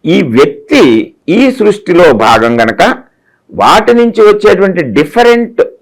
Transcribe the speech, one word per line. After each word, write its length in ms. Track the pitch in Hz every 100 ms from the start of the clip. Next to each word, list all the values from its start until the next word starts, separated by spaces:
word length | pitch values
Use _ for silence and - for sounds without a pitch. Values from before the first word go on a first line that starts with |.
ఈ 140 | 156 190
వ్యక్తి 920 | 156 113 147 - - 294 156 113 - _ - 202
ఈ 20 | 262 254
సృష్టిలో 500 | 208 202 - 170 170 113 110
భాగం 340 | 113 117 117
గనక 200 | 110 98 202 247 _ _ _ _ _ 175
వాటి 320 | 214 233 220 240
నుంచి 180 | 240 226 214
వచ్చేటువంటి 500 | 208 208 185 196 175 139 180
డిఫరెంట్ 640 | 156 233 240 233 233 - - -